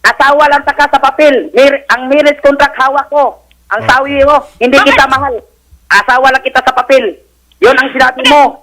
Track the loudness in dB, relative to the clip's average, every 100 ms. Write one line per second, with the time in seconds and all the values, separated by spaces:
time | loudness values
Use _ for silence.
0 | -4 -2 0 2 0 0 -2 -2 -2 0
1 | -2 2 2 2 -2 2 2 0 -4 -6
2 | 0 0 0 2 0 2 -2 0 -2 -2
3 | -2 -2 -2 -4 _ _ _ -6 0 0
4 | 0 0 2 0 -2 _ 0 2 2 2
5 | 0 -2 -4 -8 _ _ _ _ _ -2
6 | 0 0 2 0 -2 -2 -2 -4 0 0
7 | 0 -8 _ _ _ _ 2 2 -2 -2
8 | -2 -2 0 2 2 -2